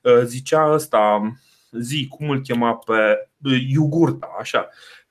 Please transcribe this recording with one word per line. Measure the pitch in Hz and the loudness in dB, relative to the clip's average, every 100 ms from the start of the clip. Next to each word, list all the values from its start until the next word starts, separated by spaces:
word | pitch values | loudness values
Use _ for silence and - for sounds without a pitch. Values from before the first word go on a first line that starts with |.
uh, | 127 120 | 4 4
zicea | 123 127 135 156 156 | 4 -4 -2 2 4
ăsta, | 151 151 117 107 104 107 120 _ _ _ | 2 2 2 2 2 -2 -8 _ _ _
zi, | 117 120 151 131 | -12 -6 -6 -6
cum | - 147 | -8 -4
îl | 135 | -4
chema | 135 120 120 120 | -4 -2 0 -2
pe, | - 110 107 107 - _ | -2 0 2 0 -4 _
uh, | 139 127 135 | -2 -2 0
Iugurta, | 139 151 160 156 - - 92 | 0 0 2 0 0 -10 -12
așa. | - 113 - - - - _ | -4 -4 -4 -10 -20 -20 _